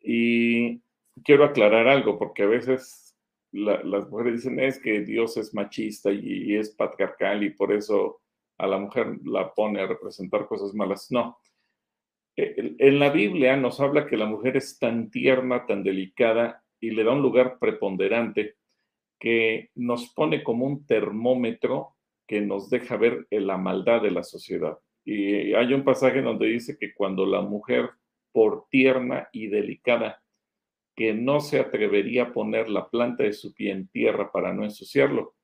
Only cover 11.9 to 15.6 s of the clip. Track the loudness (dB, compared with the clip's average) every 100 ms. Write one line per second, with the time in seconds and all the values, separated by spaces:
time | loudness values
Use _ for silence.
11.9 | _ _ _ _ -6 -4 -4 -8 4 4
12.9 | 6 4 2 0 2 2 2 0 0 0
13.9 | 0 0 -2 -2 -2 -2 -2 -4 -6 -4
14.9 | -2 -6 0 2 2 2 -4